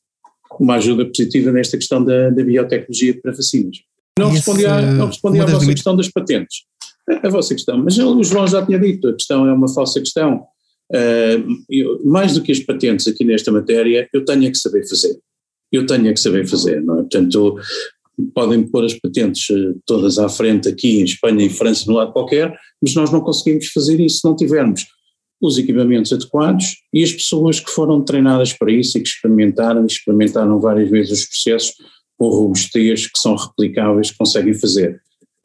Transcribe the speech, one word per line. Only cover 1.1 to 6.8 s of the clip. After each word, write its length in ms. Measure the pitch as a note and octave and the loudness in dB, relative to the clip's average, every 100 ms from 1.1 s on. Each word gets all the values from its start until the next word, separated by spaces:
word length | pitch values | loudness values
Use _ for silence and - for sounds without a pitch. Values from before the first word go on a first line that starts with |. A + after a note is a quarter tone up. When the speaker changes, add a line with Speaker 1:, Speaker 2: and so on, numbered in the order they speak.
| - A2+ C#3 C3 | -2 -2 0 2
Speaker 1:
nesta 240 | B2+ B2 - | 0 0 -4
questão 260 | - C3 | -2 0
da, 280 | B2+ B2+ B2+ | 2 2 2
da 120 | B2+ | 2
biotecnologia 800 | B2 B2 B2 B2 - A#2+ B2+ B2 | 2 0 0 -4 -6 -2 0 0
para 120 | B2+ | -6
vacinas. 440 | C3+ B2+ C3 F#2 - _ _ _ - | -6 -2 -2 -2 -8 _ _ _ -2
Não 100 | E3+ | 2
Speaker 2:
Esse, 80 | D#3 | 2
Speaker 1:
respondi 280 | G#3 G3 G3+ | 0 0 2
à, 140 | D3 | 2
não 260 | C3+ C3+ C3+ | 2 2 0
respondi 320 | - G3+ D#3+ | -2 0 2
Speaker 2:
uma 60 | |
Speaker 1:
à 20 | D#3+ | 2
Speaker 2:
das 80 | |
Speaker 1:
vossa 100 | D3 | 2
Speaker 2:
limita- 120 | C#3+ C#3+ | 2 0
Speaker 1:
questão 200 | F#3+ F#3 | 0 0
das 120 | - | 0
patentes. 480 | - - A2 - - - _ | -4 -2 -4 -4 -14 -18 _